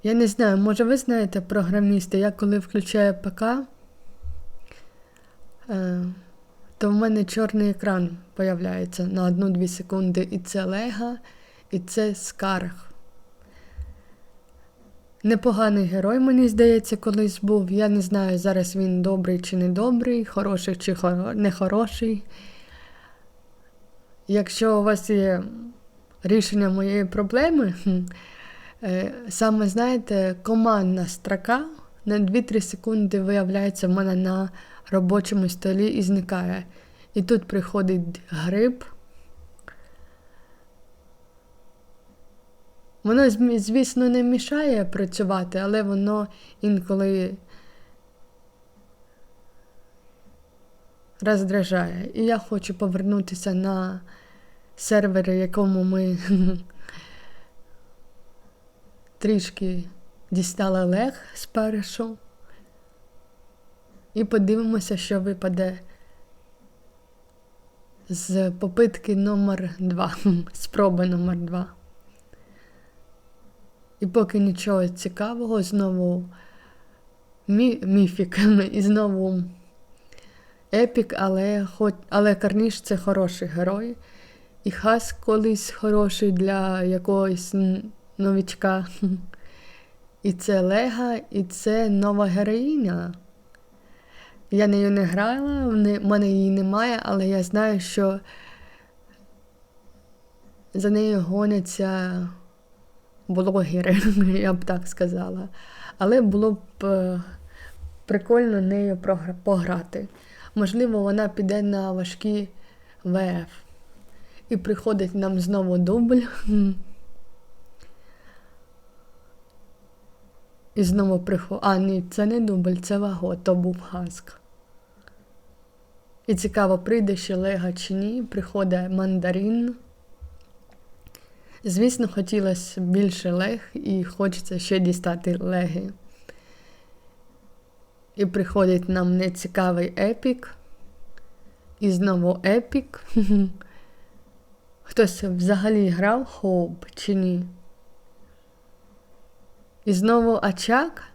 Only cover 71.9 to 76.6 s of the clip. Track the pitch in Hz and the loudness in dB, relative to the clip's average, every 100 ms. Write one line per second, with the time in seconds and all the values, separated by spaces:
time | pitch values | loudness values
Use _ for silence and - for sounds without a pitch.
71.9 | - - - - - - - - - - | -20 -20 -20 -20 -20 -20 -20 -20 -20 -20
72.9 | - - - - - - _ - _ - | -20 -20 -20 -20 -20 -20 _ -20 _ -20
73.9 | _ 190 226 208 208 202 180 208 190 180 | _ 0 2 2 2 2 0 0 0 0
74.9 | 180 - 180 208 240 233 220 180 202 196 | -4 -10 -6 -6 -4 -2 -2 0 0 0
75.9 | 185 180 175 180 - - - | 0 0 0 -6 -16 -20 -20